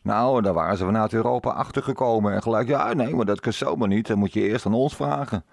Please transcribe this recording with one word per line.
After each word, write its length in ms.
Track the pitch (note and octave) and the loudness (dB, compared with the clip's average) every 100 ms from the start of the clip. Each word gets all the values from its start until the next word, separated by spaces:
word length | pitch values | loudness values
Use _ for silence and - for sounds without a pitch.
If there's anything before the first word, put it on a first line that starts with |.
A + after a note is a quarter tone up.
Nou, 380 | - G#2 B2 B2+ | -2 2 4 4
daar 120 | G2 | 2
waren 240 | E2 E2 G2 | 2 0 0
ze 80 | F#2 | 0
vanuit 280 | A2 G#2+ | 2 2
Europa 360 | A2+ A#2 B2 B2 | 0 0 0 -2
achtergekomen 840 | - C#3 C#3 C#3 B2+ B2 A2+ G#2 | -4 -4 -4 -4 0 2 2 2
en 80 | G2+ | 0
gelijk, 260 | A2+ A2 A#2+ | 0 0 2
"Ja, 260 | C#3 G#2+ | 0 0
nee, 220 | C#3 A#2 D#3 | 0 -2 0
maar 100 | G2+ | 0
dat 140 | G2+ | -2
kan 140 | A#2+ | -2
zomaar 340 | - C#3 F2 G#2+ | -4 -2 0 0
niet. 200 | G2+ A2+ | 0 0
Dan 100 | G#2 | 0
moet 160 | G2+ | 0
je 80 | G#2+ | 0
eerst 240 | G2+ A#2+ G2+ | 0 -2 -2
aan 80 | |
ons 220 | A2+ C#3+ - | 0 0 -2
vragen. 500 | C#3+ C#3+ C#3 G2+ - | -4 -4 -4 -6 -8